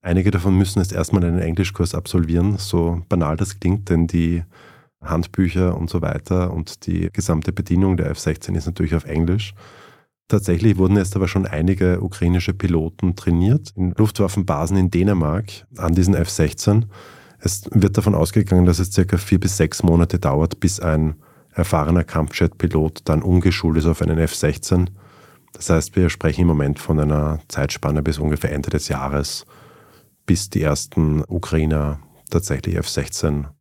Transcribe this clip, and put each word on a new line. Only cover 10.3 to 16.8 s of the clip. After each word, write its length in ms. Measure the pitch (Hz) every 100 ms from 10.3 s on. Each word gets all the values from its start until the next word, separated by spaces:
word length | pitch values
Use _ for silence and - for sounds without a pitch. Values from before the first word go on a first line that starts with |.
| 101 95 87 110 92
wurden 200 | 95 101
jetzt 180 | 92 98
aber 120 | 92
schon 180 | 95 95
einige 560 | 76 87 95 90 90
ukrainische 520 | 95 - 87 90 90
Piloten 640 | 92 92 82 82 - 92 90
trainiert 560 | - 85 95 147 - -
in 160 | 90
Luftwaffenbasen 840 | - 107 - 98 98 95 73 80 98
in 160 | 92
Dänemark 720 | 87 95 92 76 87 107 - - -
an 180 | 78 85
diesen 200 | 92 87
F 140 | 85
sechzehn. 580 | - 78 - - 107